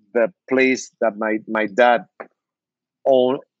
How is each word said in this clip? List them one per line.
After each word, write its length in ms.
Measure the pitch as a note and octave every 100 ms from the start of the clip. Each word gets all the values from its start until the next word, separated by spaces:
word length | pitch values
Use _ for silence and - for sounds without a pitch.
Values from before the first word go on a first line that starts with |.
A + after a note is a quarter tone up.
| _
the 180 | A#2+ A2 - -
place 420 | C3 C3 B2+ - _
that 160 | A2+ G#2
my, 200 | A2 G#2+ -
my 200 | A2 G#2+
dad 400 | G2 A#2+ A#2+ - _ - _ _ _ _ _ _ _
own, 340 | C#3 C3 B2+ C#3 - _